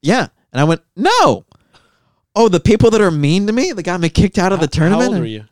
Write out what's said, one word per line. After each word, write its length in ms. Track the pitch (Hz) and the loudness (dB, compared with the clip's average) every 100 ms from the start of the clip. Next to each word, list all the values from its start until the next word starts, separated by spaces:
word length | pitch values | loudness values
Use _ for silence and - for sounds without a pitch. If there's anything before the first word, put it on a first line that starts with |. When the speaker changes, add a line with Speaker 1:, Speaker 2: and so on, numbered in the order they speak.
Speaker 1:
Yeah. 260 | 139 240 170 _ _ | 0 -2 -2 _ _
And 80 | 123 | -2
I 40 | |
went, 180 | 151 165 _ - | 0 -2 _ -4
"No." 480 | 294 480 381 98 - _ _ _ _ _ _ _ _ - | 0 2 2 0 -8 _ _ _ _ _ _ _ _ 0
"Oh, 120 | 226 | 2
the 120 | 175 | 2
people 300 | - 220 226 | 2 4 4
that 100 | 214 | 2
are 100 | 202 | 0
mean 360 | 156 143 175 202 | 0 0 0 0
to 40 | |
me, 200 | 226 359 | -2 -4
that 100 | 233 | -6
got 180 | 170 180 | -8 -4
me 80 | 165 | -2
kicked 300 | - 196 - | 0 0 0
out 140 | 185 | -2
of 80 | 190 | 0
the 60 | 156 | -2
Speaker 2:
How, 40 | |
Speaker 1:
tournament?" 320 | - 160 214 254 | 0 0 0 0
Speaker 2:
how 20 | |
old 60 | 208 | -2
were 60 | 117 | -6
you? 180 | 107 107 | -10 -16